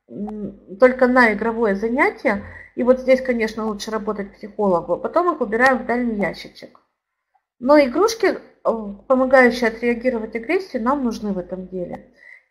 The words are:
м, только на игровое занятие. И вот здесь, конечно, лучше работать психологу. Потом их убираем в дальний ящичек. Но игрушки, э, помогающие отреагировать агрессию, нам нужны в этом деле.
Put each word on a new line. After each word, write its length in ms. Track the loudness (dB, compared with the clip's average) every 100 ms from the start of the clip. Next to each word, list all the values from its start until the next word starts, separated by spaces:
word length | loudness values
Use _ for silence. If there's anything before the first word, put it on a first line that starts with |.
| _
м, 720 | -12 -10 -10 -12 -14 -18 2
только 280 | 2 4 2
на 260 | 4 4
игровое 420 | 2 -2 -2 0 0
занятие. 680 | -2 0 0 0 -2 -2 -6 -16 -12 -2
И 80 |
вот 160 | 2 2
здесь, 220 | 2 2
конечно, 440 | 2 -2 -4 -4 -6
лучше 240 | -6 -6
работать 420 | -6 -6 -6 -8 -14
психологу. 600 | -14 -2 0 0 0 -4
Потом 360 | -2 0 0
их 80 | 0
убираем 380 | -2 2 2 2
в 60 | -2
дальний 340 | -2 -2 -2
ящичек. 580 | -4 -6 -14 -20 -20 _ _ _ _ _ _ _ _ _
Но 200 | 4 6
игрушки, 480 | 6 4 2 2 0
э, 120 | -2 -8 _ -4 -4 -6 -8 0
помогающие 600 | 2 6 6 6 4 -2
отреагировать 680 | -2 -2 -2 -2 -2 -4 -6
агрессию, 480 | -2 -2 -2 -4
нам 200 | -2 0
нужны 300 | -2 -4 -4
в 60 | -6
этом 280 | -6 -10 -10
деле. 460 | -10 -8 -10 -16 _ -20 -20 _